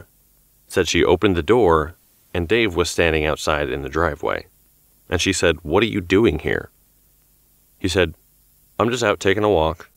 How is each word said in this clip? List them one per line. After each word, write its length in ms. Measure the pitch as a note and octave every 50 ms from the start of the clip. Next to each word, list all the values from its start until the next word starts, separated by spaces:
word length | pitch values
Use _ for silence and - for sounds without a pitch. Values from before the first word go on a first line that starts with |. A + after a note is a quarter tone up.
| - _ _ _ _ _ _ _ _ _ _ _ _
said 200 | - - G2 F2
she 160 | - - F2 -
opened 320 | - F2 F2+ - G#2 F#2
the 80 | E2+ D#2+
door, 500 | - A2 B2 A2 F2 E2 D#2+ D2 D2+ E2+ _ _ _ _ _ _ _ -
and 140 | F2+ E2+
Dave 280 | D#2 G#2+ A#2+ A#2 G#2 E2+
was 140 | E2+ E2+ -
standing 360 | - - F2 E2 D#2+ D#2 D2+
outside 440 | D#2 C#2+ - - - D2+ D2 D2 C2
in 140 | B1+ C#2+ C#2
the 60 | C2+
driveway. 580 | C#2 D#2 E2+ E2 D2 - - A1 G1+ G1+ - _ _ _ _ _ _ _ _ _ _ _ _
And 140 | - - F2
she 100 | - G2
said, 260 | F#2 - - E2+ E2 D2+
'What 220 | - D2 D#2 G2+ A#2
are 40 |
you 140 | A2 G#2 G#2
doing 380 | F2+ F2 F#2+ G2 A#2 G#2 D#2 -
here?' 320 | - A#1+ G1+ G1+ G1+ - _ _ _ _ _ _ _ _ _ _ _ _ _ _ _ _ _ _ _ _ _
He 100 | _ -
said, 280 | F#2+ E2+ G2 F2 D#2+ D#2 _ _ _ _ _ _ _ _ _ _ _ _ -
'I'm 100 | G#2 A#2+
just 140 | A#2+ B2 A#2
out 160 | G#2 G2 -
taking 240 | - G2 F#2+ G#2+ G#2
a 60 | G#2+
walk.' 400 | G2+ D#2+ D#2 D#2+ D#2 - - - _